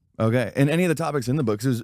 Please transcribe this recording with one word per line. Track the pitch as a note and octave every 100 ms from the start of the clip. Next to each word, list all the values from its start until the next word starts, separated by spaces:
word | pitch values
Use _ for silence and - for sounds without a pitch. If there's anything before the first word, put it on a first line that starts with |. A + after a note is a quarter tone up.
| _ -
Okay, | A2 B2 G#2+
and | - C#3+
any | D#3+
of | F3+
the |
topics | D#3 D#3+ D3 A#2
in | D3+
the |
books, | A2+ G#2
it | B2+
was, | A#2+